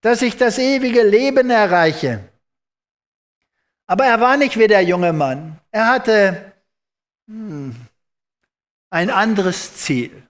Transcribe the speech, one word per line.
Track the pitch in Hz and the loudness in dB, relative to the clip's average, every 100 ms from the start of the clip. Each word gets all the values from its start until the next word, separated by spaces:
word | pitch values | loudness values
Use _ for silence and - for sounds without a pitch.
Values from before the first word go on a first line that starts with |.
dass | 226 233 | 0 0
ich | 254 - | -2 0
das | 247 - | -2 0
ewige | 254 269 254 240 | 0 0 0 2
Leben | 214 208 269 269 254 | 4 4 2 0 2
erreiche?“ | 233 208 175 165 156 139 113 95 _ _ _ _ _ _ _ _ _ _ _ _ _ _ _ _ | 2 2 2 2 0 -6 -6 -12 _ _ _ _ _ _ _ _ _ _ _ _ _ _ _ _
Aber | 190 262 | 0 2
er | 226 | 4
war | 247 277 | 2 2
nicht | 277 220 | 0 2
wie | 220 | 4
der | 202 | 4
junge | 180 180 175 | 2 0 0
Mann. | 160 143 131 160 156 _ | 0 -4 -6 -12 -20 _
Er | 214 220 | -4 0
hatte, | 254 240 220 196 170 - _ _ _ _ _ _ _ _ | 0 0 2 2 0 -14 _ _ _ _ _ _ _ _
hm, | 220 214 151 135 117 120 _ _ _ _ _ _ _ _ _ _ | -18 -14 -12 -12 -14 -20 _ _ _ _ _ _ _ _ _ _
ein | 170 180 | -4 -2
anderes | 226 220 208 185 175 - - | 0 0 0 -2 -4 -10 -12
Ziel. | - 131 117 - _ | -4 -4 -4 -12 _